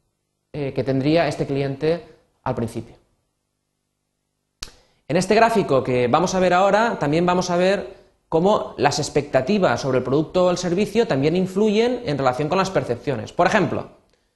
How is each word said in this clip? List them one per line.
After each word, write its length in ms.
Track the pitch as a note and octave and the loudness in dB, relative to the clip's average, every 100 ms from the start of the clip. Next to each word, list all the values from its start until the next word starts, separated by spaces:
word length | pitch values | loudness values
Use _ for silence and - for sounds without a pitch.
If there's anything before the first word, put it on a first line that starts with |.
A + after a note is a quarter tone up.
| _ _ _ _ _ | _ _ _ _ _
eh, 200 | D3+ C#3 | -8 -6
que 100 | D#3 | -4
tendría 440 | D3 C3+ C#3 E3 D3+ | 0 0 2 2 2
este 180 | D3 D3 | -2 -4
cliente 580 | C#3 C#3 C3+ D#3 E3+ - - _ _ | -2 -4 -2 -2 -2 -6 -20 _ _
al 120 | - | -8
principio. 420 | A#2+ A2+ A2+ A2+ - _ _ _ _ _ _ _ _ _ _ _ _ _ _ _ _ - - _ _ - | -4 -6 -8 -12 -18 _ _ _ _ _ _ _ _ _ _ _ _ _ _ _ _ -18 -18 _ _ -4
En 100 | D#3+ | -2
este 180 | F#3 | 2
gráfico 500 | G#3+ A#3 A3+ D3 C3+ | 4 4 2 2 0
que 240 | C3 B2 A#2+ | 2 0 2
vamos 260 | D3 F3+ | 2 0
a 60 | F#3 | 0
ver 140 | F#3 | 2
ahora, 440 | F3 G3 G3+ A#3 F#3+ | 2 4 2 0 -2
también 260 | D3 D#3 | -2 0
vamos 260 | F3+ F3+ F3+ | 2 0 0
a 60 | F3 | 0
ver 460 | F#3 G3 - - _ _ _ | 2 0 -4 -16 _ _ _
cómo 460 | D#3+ F#3 G#3+ - - | 0 2 2 -2 -2
las 200 | C#3+ C#3 | 0 0
expectativas 840 | C#3+ D3+ - C3+ C3 G#3 F3 A#2 | -2 -2 0 0 0 2 2 0
sobre 180 | C#3 B2+ | 0 -2
el 60 | |
producto 420 | B2+ C#3 D#3 F3+ F3+ | 0 0 0 0 0
o 40 | |
el 80 | F3 | 0
servicio 480 | F3+ E3+ G#3 A3+ A3+ | -2 -2 0 0 0
también 300 | C3+ D3 F3+ | 0 0 0
influyen 640 | F#3 G3 G#3+ G#3 A#3+ B3 - | 0 0 2 2 0 -2 -4
en 120 | C#3 | -2
relación 300 | C3 B2+ D3+ | 0 0 0
con 100 | F#3 | 0
las 120 | F#3 | 0
percepciones. 600 | D3+ B2 A2+ - B2 G#2+ | -2 -2 -4 -4 -6 -4
Por 140 | - - | 0 2
ejemplo, 440 | G#3 D3 G#2 - - _ _ _ | 2 0 -2 -8 -16 _ _ _